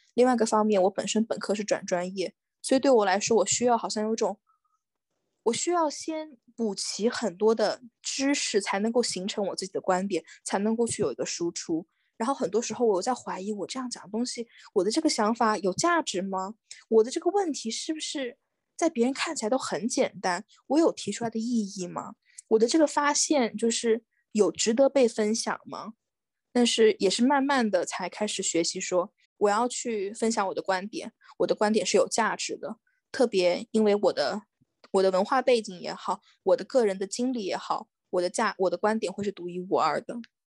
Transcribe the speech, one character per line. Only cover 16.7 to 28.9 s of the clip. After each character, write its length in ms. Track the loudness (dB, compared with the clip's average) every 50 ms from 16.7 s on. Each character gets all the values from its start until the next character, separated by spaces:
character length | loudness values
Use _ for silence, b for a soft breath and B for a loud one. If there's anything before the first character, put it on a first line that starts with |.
| B B B _
我 160 | 4 4 4
的 80 | 4
这 80 | 0 -2
个 100 | -2 0
问 220 | 0 0 0 0
题 180 | -4 -6 -6 -8
是 240 | -8 -6 -6 -6 -6
不 60 | -6
是 380 | -6 -8 -6 -6 -6 -8 -8 _ _ _ _ _ _ _ _ -2
在 120 | -2 -2
别 140 | 2 2 0
人 100 | 0 0
看 220 | -2 -4 -4 -4
起 100 | -4 -2
来 40 | -2
都 80 | -2 -2
很 280 | -2 -4 -4 -4 -4
简 320 | -2 0 0 -2 -2 -2 -4
单？ 240 | -4 -2 -2 -2 -4 b b b b 0
我 120 | 2 4
有 140 | 4 4 2
提 180 | 0 -4 -6
出 140 | -6 -4 -6
来 40 | -6
的 80 | -4 -6
意 300 | -4 -2 -2 -2 -2 -2 -6
义 100 | -8 -8 -8
吗？ 280 | -8 -8 -10 -10 -14 -20 B B B B B _
我 120 | 2 4
的 80 | 4 4
这 120 | 4 4
个 80 | 4 4
发 260 | 4 2 2 2 2
现 440 | 2 0 2 2 2 2 0 0 0
就 120 | 0 0
是 340 | 0 0 0 0 0 0 -2 _ _ _ _ _
有 180 | 0 2 2 2
值 240 | 2 0 0 0 4
得 140 | 4 4 4
被 220 | 6 4 4 4
分 260 | 2 0 0 0 0
享 240 | -2 -2 -4 -6 -6 -8
吗？ 300 | -12 -12 -12 -12 -14 -16 _ _ _ _ _ _ _ _ _ _ _ _
但 120 | 2 2
是 300 | 2 4 6 6 6 6 4
也 100 | 2 0
是 160 | 2 2 2
慢 180 | 4 4 4 2
慢 260 | 2 2 2 2 2
的 160 | 2 0 -2
才 220 | -2 -4 -6 -6 -8
开 180 | -6 -4 -4
始 160 | -4 -4 -4
学 220 | -4 -2 0 0 0
习 160 | -2 -4 -6
说， 320 | -6 -2